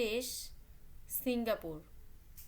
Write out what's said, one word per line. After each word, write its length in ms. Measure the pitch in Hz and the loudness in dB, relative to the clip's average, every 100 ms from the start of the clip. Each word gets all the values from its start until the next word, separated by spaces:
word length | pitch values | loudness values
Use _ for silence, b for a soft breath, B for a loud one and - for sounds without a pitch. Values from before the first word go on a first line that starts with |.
দেশ 220 | 226 233 254 - - - - - - - - - | 4 4 2 -4 -6 -10 -12 -14 -12 -12 -4 2
সিঙ্গাপুর, 560 | 262 240 226 208 165 156 - - - - - - | 4 4 6 4 2 -6 -8 -14 -12 -14 -14 -14